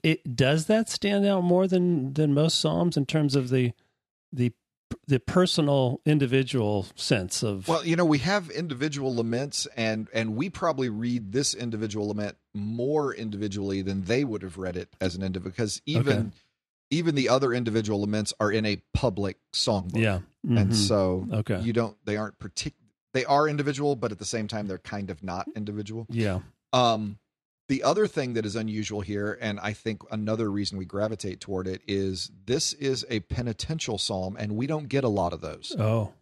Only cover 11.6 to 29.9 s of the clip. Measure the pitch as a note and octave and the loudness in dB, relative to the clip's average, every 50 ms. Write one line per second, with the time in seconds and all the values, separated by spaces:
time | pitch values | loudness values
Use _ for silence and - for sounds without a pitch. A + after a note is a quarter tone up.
11.6 | A#2+ A#2+ A2+ G#2+ A2 A2 G#2 G#2+ G#2 G#2 G#2 G#2+ G#2 G2+ - _ _ _ _ G#2 | -6 -6 -4 -4 -4 -4 -2 -2 -2 -2 -2 -2 -4 -6 -8 _ _ _ _ -6
12.6 | G2+ G#2+ A2+ A#2 B2 C#3 D3+ D#3 C#3+ C3+ - - A2+ A2 G#2 G2 G#2+ G#2 F#2+ G#2 | -6 -4 -2 -2 0 2 2 2 2 0 -2 -4 -6 -6 -4 -4 -4 -4 -2 -2
13.6 | G2 G2 G2 G2 F#2+ G2 G2 G2 F#2+ F2 A#2 C3 D3 B2+ G#2+ G2+ F#2+ F#2 E2 F#2+ | -2 -2 -2 -2 -2 -2 -2 -2 0 2 2 2 2 0 -4 -6 -8 -10 -8 -6
14.6 | F#2 F#2 F2 F2+ G#2 _ - _ F#2+ F#2 E2+ F#2 F#2+ F#2+ F#2 F#2+ F2 F#2 F2 - | -6 -4 -4 -6 -8 _ -6 _ -2 -2 -2 -2 -4 -4 -4 -4 -6 -6 -4 -4
15.6 | A#2 G#2 - - _ D3 D3+ - B2 C#3+ A2+ G#2 A2+ G2 - _ _ _ _ _ | -4 -4 -4 -6 _ -2 0 2 4 4 2 2 0 -4 -8 _ _ _ _ _
16.6 | _ _ _ _ _ _ C#3+ E3 E3+ E3 D3+ C#3 B2+ G#2 B2 C3+ C#3 B2+ A#2 B2 | _ _ _ _ _ _ -2 0 2 2 2 2 4 4 4 4 4 2 2 0
17.6 | A#2 A2+ G#2+ A2+ A2 G#2+ G#2+ G2+ G2+ G#2 G#2+ G#2+ G#2 - - _ G#2+ G#2 G2+ A2 | 0 2 2 2 2 2 0 0 0 0 0 0 -2 -2 -2 _ 0 2 2 2
18.6 | G#2+ G#2+ G2+ F2+ _ _ - - - B2 F#2 G2+ G2+ F#2+ - _ _ _ - - | 2 0 -2 -2 _ _ -2 0 0 2 0 0 -4 -4 -4 _ _ _ -4 -2
19.6 | - B2+ A2 G2 E2+ F2+ G2 A2 A2+ G#2+ F#2+ F#2 F2+ _ _ _ - D3+ A#2+ G#2+ | 0 2 0 0 0 -2 0 2 2 2 2 0 -4 _ _ _ 0 2 4 4
20.6 | G2+ G2 A#2 G#2+ G2+ G2+ A2 G2+ F#2+ F#2 F#2 F#2 F#2+ - G#2+ G#2+ G#2 - G#2 F#2 | 4 4 4 2 4 4 4 4 4 2 0 -2 -2 -2 -2 -2 0 0 -2 -2
21.6 | G#2+ A#2 A2+ A#2+ A#2 G#2 - _ _ A2 G#2 G#2 G#2+ G2+ - _ - G2 _ - | -2 0 0 0 -2 -2 -6 _ _ -4 -4 -4 -4 -8 -10 _ -16 -10 _ -8
22.6 | - D#3 _ _ _ _ _ _ _ _ - - B2 D3+ C#3 C#3+ D3+ D#3 D3 D3 | -8 -8 _ _ _ _ _ _ _ _ -4 -4 2 4 4 4 4 2 2 0
23.6 | C#3 C#3+ C3+ C3+ D3 C#3+ C#3+ A#2 A#2+ A2 G#2+ F2 G#2 - - A2+ A2 G2+ - G#2+ | -2 -2 -2 0 0 0 0 0 -2 -4 -4 -6 -6 -4 -4 -4 -4 -4 -6 -6
24.6 | G#2 G2 F#2 F2 _ - G#2+ G2+ G2 F#2 F2+ - - F#2 F2 F#2 - D4+ - A2 | -6 -6 -8 -8 _ -10 -8 -8 -6 -8 -8 -10 -8 -8 -6 -6 -8 -8 -8 -8
25.6 | G#2 G#2+ G#2 G#2 G#2 G2+ A2 A2+ A2+ - A#2+ A#2 A2 G2+ F2+ F#2 - - _ _ | -8 -6 -6 -8 -8 -8 -8 -10 -8 -4 -2 0 0 0 0 -2 -6 -8 _ _
26.6 | _ _ - B2+ B2 A#2+ A2+ A2 G#2+ G2+ G#2 - _ _ _ _ _ _ _ _ | _ _ 2 4 4 4 2 0 -2 -6 -8 -12 _ _ _ _ _ _ _ _
27.6 | _ - C3+ C3+ - C3+ D#3 G#3 G#3+ G3 - E3 C3+ B2 A#2 A2+ G#2+ G#2 G2 A#2 | _ -4 -2 2 2 2 4 4 2 2 2 -2 -2 0 -2 -2 -2 -2 -4 -4
28.6 | A2 A2 G#2+ G#2+ G#2 G#2 G#2+ G#2 G2 G2 G#2 G2+ G#2 G#2 - - A#2+ G#2+ G#2 G2 | -4 -2 -4 -4 -4 -4 -4 -6 -4 -4 -4 -2 -2 -4 -4 -4 -4 -4 -4 -2
29.6 | F2+ G#2 G#2 - - A2+ | -4 -6 -6 -4 -6 -6